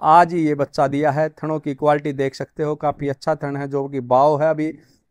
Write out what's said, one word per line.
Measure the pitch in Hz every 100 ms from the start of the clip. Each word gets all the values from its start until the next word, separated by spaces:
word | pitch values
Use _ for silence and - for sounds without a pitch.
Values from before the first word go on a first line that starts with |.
आज | 156 170 175
ही | 175
ये | 156
बच्चा | 143 139 - 139
दिया | 143 147
है। | 139 156
थनों | - 156 156
की | 147
क्वालिटी | 139 151 147 147
देख | 139 135
सकते | - 139 -
हो, | 151 151
काफ़ी | 147 139 139
अच्छा | 131 -
थन | 151 143 139
है, | 139
जो | 139 139
कि | 139
बाव | 123 127 147 143
है | 156
अभी, | 156 156 147 _ _ -